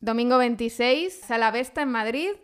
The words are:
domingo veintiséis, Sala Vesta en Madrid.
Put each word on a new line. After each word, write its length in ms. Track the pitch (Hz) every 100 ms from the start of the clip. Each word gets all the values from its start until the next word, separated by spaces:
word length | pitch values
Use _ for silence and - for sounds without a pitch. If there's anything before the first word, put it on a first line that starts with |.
domingo 380 | 214 233 240 254
veintiséis, 840 | 247 240 233 - 240 285 359 -
Sala 300 | - 233 226
Vesta 320 | 233 262 320
en 80 | 277
Madrid. 400 | 233 220 262 359 403